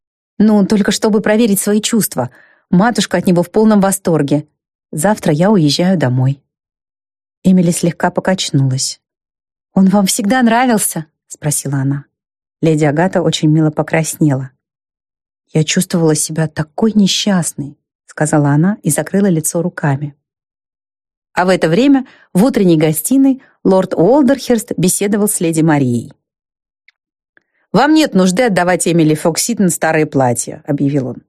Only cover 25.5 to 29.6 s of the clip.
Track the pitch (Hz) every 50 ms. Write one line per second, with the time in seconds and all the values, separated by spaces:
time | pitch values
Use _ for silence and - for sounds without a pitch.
25.5 | 165 160 156 160 151 143 135 123 120 117 - - - _ _ _ _ _ _ _
26.5 | _ _ _ _ _ _ _ _ _ _ _ _ _ _ _ _ _ _ _ _
27.5 | _ _ _ _ - 190 262 294 311 311 302 - - 190 185 185 180 180 254 240
28.5 | 185 180 175 180 180 165 - 180 165 170 156 156 156 151 - 175 160 - - -
29.5 | 233 -